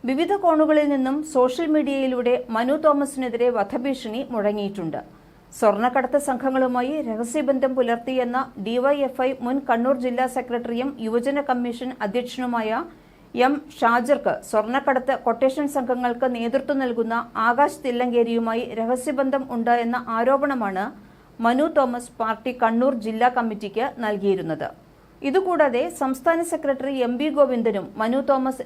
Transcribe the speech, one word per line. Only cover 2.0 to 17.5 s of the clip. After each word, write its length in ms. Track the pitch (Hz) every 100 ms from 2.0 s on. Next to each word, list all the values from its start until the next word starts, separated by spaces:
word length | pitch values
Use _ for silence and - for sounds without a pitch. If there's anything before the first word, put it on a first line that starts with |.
| 262 254 240 247 247
മനു 240 | 226 247
തോമസിനെതിരെ 760 | 302 311 285 277 262 254 233 247
വധഭീഷണി 800 | 240 196 277 269 262 226 226 277
മുഴങ്ങിയിട്ടുണ്ട്. 920 | 233 208 208 202 202 165 143 - - - - - -
സ്വർണ്ണക്കടത്ത് 580 | 220 196 240 247 254 285
സംഘങ്ങളുമായി 840 | 277 247 269 262 262 247 254 311
രഹസ്യബന്ധം 760 | 240 220 233 302 277 269 269 262
പുലർത്തിയെന്ന 800 | 226 233 233 262 240 247 254 - 196
ഡി 100 | 240
വൈ 200 | 262 285
എഫ് 240 | 262 262
ഐ 120 | 262 262
മുൻ 200 | 240 269 269
കണ്ണൂർ 280 | 233 247 269
ജില്ലാ 300 | 247 240 254
സെക്രട്ടറിയും 680 | 254 254 240 240 233 269 277
യുവജന 420 | 220 233 240 285
കമ്മീഷൻ 500 | 285 247 240 233 254 262
അധ്യക്ഷനുമായ 840 | 214 240 247 254 247 233 220 226 339 - - - - 233
എം 260 | 254 294 - -
ഷാജർക്ക് 520 | 233 233 240 277 196 147 -
സ്വർണ്ണക്കടത്ത് 680 | 214 214 262 277 262 277 262
കൊട്ടേഷൻ 440 | 240 233 262 269 285
സംഘങ്ങൾക്ക് 680 | 285 247 247 247 240 254 240
നേതൃത്വം 440 | 233 262 269 277
നൽകുന്ന 520 | 254 226 226 233 240 -
ആകാശ് 440 | 226